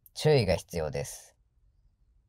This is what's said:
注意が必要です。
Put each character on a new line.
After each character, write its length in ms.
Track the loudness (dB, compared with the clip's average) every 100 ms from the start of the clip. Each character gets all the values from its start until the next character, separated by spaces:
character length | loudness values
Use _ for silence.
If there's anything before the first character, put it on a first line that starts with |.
| _
注 220 | -2 2 4
意 100 | 4
が 100 | 0
必 220 | -2 -6
要 140 | -4
で 140 | -4 -8
す。 280 | -12 -20 _ _ _ _ _ _ _ _ _